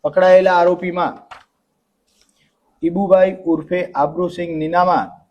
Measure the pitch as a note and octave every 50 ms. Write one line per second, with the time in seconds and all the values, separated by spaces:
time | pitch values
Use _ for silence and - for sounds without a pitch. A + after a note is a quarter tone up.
0 | - D3 - F#3 F#3 F#3 F#3 F#3 F#3 F#3 F#3 F3 F3 F3+ F3+ F3 F#3 F3+ E3+ F3+
1 | F3 C3 - - - _ - - _ _ _ _ _ _ _ _ _ _ _ _
2 | _ _ _ _ _ _ _ _ _ _ _ _ _ _ _ _ D#3+ E3+ E3+ F#3+
3 | G3+ F3+ F#3+ F#3 F#3 F#3+ F#3 - - E3 E3 D#3 D3+ - F3+ F3+ F3+ F3+ - C#3
4 | D3 D3+ D#3 F3 F3+ E3+ F3 F3+ F3 E3+ E3 D#3 D#3 D#3+ E3+ F3 F3+ F#3 E3+ C3+
5 | G2 - - - _ _